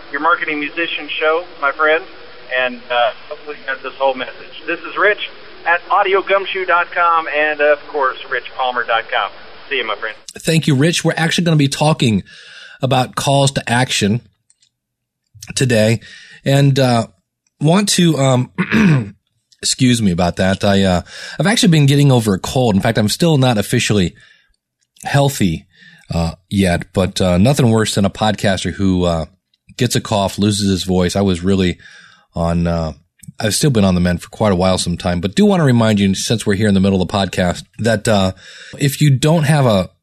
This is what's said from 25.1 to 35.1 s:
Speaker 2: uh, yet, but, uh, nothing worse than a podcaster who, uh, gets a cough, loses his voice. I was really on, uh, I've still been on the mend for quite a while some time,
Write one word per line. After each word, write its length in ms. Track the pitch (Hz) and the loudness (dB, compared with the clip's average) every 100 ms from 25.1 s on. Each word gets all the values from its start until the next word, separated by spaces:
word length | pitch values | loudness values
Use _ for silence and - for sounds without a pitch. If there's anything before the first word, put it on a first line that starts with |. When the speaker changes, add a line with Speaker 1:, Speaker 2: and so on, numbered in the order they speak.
| 143 139 - 95 80 - _ - - - | 0 0 0 -2 -2 -10 _ -20 -20 -8
Speaker 2:
uh, 220 | 85 82 - _ | -4 -4 -6 _
yet, 420 | 101 95 85 - | 0 0 0 -2
but, 280 | 101 92 - | -2 -2 0
uh, 180 | 92 87 | 0 4
nothing 320 | 117 147 120 | 2 4 2
worse 240 | 110 107 | 2 0
than 100 | - | 0
a 60 | 98 | -2
podcaster 600 | - 107 101 107 92 92 | 0 -2 0 -2 -2 -4
who, 320 | - 98 92 | -2 0 2
uh, 220 | 87 82 76 _ _ _ _ - | 0 -2 -6 _ _ _ _ -4
gets 180 | 120 | -2
a 60 | 117 | -2
cough, 380 | - 104 95 - | -2 -2 0 0
loses 300 | 104 101 98 | 0 0 0
his 140 | 92 | -2
voice. 320 | 92 90 90 | 0 0 0
I 60 | 98 | 0
was 240 | 101 85 | 0 0
really 340 | 90 98 90 82 - - - _ _ | 0 0 0 -4 -12 -20 -20 _ _
on, 320 | 85 85 85 85 | -4 -2 0 0
uh, 280 | 85 80 73 _ _ - - | -2 -4 -10 _ _ -20 -6
I've 160 | 107 | -4
still 160 | - 156 | 0 0
been 140 | 113 | 2
on 100 | 98 | 2
the 60 | 90 | 2
mend 220 | 87 87 | 0 -2
for 60 | - | -6
quite 220 | - 110 | -2 0
a 40 | 90 | 2
while 220 | 92 90 | 2 0
some 180 | - 85 | -2 -4
time, 240 | 92 | -4